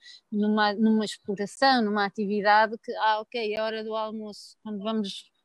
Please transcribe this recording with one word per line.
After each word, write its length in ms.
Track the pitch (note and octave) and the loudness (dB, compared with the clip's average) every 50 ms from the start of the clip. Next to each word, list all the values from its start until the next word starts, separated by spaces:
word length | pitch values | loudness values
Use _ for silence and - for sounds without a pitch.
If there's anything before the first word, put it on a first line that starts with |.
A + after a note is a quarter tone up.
| _ - - - _ _ | _ -20 -20 -20 _ _
numa, 440 | - G#3 G#3 G#3 G#3+ A3 G#3+ G#3 G3+ | -2 0 0 2 2 4 2 2 2
numa 300 | G3 A3 A3 A3 A3 G#3+ | 2 4 4 4 4 2
exploração, 760 | G3 - - _ - G3+ F3+ G3+ F#3+ - - - C4+ C4 B3 A3+ | -2 -6 -10 _ -8 -6 -4 -6 -8 -2 2 4 4 4 4 2
numa 220 | G#3 G#3 G#3+ G3+ | 2 0 0 -2
atividade, 720 | G3 - - G#3+ F#3+ G#3 G#3 F#3+ G#3 G#3 G#3+ A3 G#3+ A3 A3+ - | -2 -2 -4 -4 -2 -2 0 4 4 6 6 6 4 0 -6 -10
que, 80 | - A3 | -10 -6
ah, 240 | F3+ G3 A3 G#3+ G#3+ | -2 0 0 0 0
ok, 340 | A3 - - A#3+ A#3 G#3+ G#3 | -2 -6 -8 -6 -4 -4 -4
é 60 | G#3+ A3 | -4 -4
hora 200 | A3 A3 A3 A3 | -4 -4 -6 -6
do 140 | A3 A3 | -6 -4
almoço. 600 | A3 A3 A3 G#3+ A3 G#3+ G#3+ G3+ - - - - _ _ | -4 -4 -6 -6 -10 -10 -12 -14 -16 -18 -20 -20 _ _
Quando 200 | A3 G#3+ G3+ F#3+ | -10 -10 -6 -4
vamos 480 | G#3+ A3 A3 G#3 G3 - - - _ _ _ _ | -2 -2 -2 -2 -4 -6 -10 -16 _ _ _ _